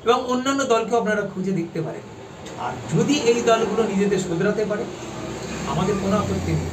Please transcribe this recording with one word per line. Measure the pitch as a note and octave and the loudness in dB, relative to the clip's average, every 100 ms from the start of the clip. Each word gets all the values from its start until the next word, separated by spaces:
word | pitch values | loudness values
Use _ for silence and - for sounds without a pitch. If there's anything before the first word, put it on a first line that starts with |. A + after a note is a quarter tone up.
এবং | G#3+ B3+ B3+ | 4 2 2
অন্যান্য | B3 B3+ C#4 | 0 0 0
দলকেও | B3+ A3+ A3+ A#3 | 2 2 4 0
আপনারা | G#3 G#3 | 2 0
খুঁজে | G3+ - F#3 | -2 -4 -2
দেখতে | E3+ E3 E3+ | -2 -2 -4
পারেন। | D#3 - - - - - - - | -6 -6 -12 -16 -16 -14 -14 -8
আর | B2 B2+ - D#3 | -6 -6 -2 0
যদি | A#3 | 2
এই | D4 A#3 A#3+ | 4 4 4
দলগুলো | A#3 A3+ A3 G3+ | 4 4 4 2
নিজেদের | G#3+ G3 G3+ F#3+ | 2 2 2 2
শোধরাতে | - E3 G3 G#3 G3+ | 0 0 0 0 0
পারে, | G#3 - - - - - - - - F#3 | -2 -4 -8 -10 -10 -8 -8 -8 -8 -4
আমাদের | E3 F#3+ G3 | 0 0 0
কোনো | G3 G#3 | 2 2
আপত্তি | F#3+ F3 - | 2 0 0
নেই। | D#3 - | 0 -2